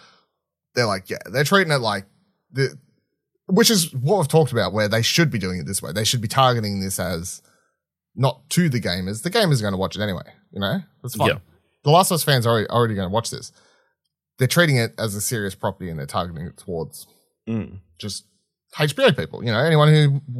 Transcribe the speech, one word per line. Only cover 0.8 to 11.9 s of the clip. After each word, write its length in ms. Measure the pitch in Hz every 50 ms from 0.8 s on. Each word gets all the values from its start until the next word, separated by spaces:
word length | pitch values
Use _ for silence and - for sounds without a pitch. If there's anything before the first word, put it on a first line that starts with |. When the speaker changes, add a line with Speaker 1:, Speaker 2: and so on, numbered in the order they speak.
| 120
Speaker 1:
like, 240 | 107 98 92 - -
yeah, 80 | 104 - - - 101
they're 100 | 135 151
treating 300 | - 196 196 185 160 147
it 60 | 135
like 240 | 113 107 101 98 98 _ _ _ _ _ _ _ _ _ -
the, 240 | 135 135 - 147 - _ _ _ _ _ _ _ _ _ _ _ _ _
which 220 | - 185 220 233 -
is 240 | 226 180 165 143 -
what 260 | 127 120 - 214 190
we've 100 | 147 -
talked 240 | 156 160 151 - 113
about, 180 | 113 95 92
where 160 | 95 107 107
they 140 | 101 113 113
should 300 | 117 - - 165 170 127
be 60 | 120
doing 220 | 104 95 92 92 90
it 60 | 73
this 160 | 69 95 -
way. 100 | - 67
They 140 | 85 104 110
should 160 | - - 117
be 80 | 107 110
targeting 500 | - 135 131 127 123 117 107 104 101 98
this 180 | 95 98 -
as 440 | - 90 90 92 82 85 - - - _ _ _ _ _ _ _ _ _ _ _ _ _ _ -
not 340 | - 135 127 - - _ -
to 180 | - 175 180 156
the 100 | 120 113
gamers. 420 | 92 95 87 95 90 95 107 113 -
The 60 | 175
gamers 280 | 202 233 208 165 139 113
are 40 | 104
gonna 120 | 101 95
watch 220 | 92 95 - -
it 40 | 98
anyway, 220 | 104 104 90 - - - - _ _ _ -
you 80 | 98
know? 180 | 98 98 156 196 - _ _ _ -
That's 120 | 127 -
fine. 120 | 107 139
Speaker 2:
Yeah. 120 | 117 - - _ _ _ _ _ _ _ _ -
Speaker 1:
The 60 | 143